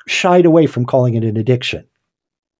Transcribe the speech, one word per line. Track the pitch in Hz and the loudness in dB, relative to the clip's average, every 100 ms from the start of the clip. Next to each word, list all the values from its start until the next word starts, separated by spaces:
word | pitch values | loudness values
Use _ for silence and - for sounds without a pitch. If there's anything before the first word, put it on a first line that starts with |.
| - | -10
shied | - 185 180 170 | -4 2 2 4
away | 165 156 | 4 2
from | - 123 | -2 -2
calling | 135 123 117 | 0 0 0
it | |
an | 113 107 | -2 -2
addiction, | 110 123 - 78 - _ _ _ _ _ _ _ | -2 -2 -4 -10 -14 _ _ _ _ _ _ _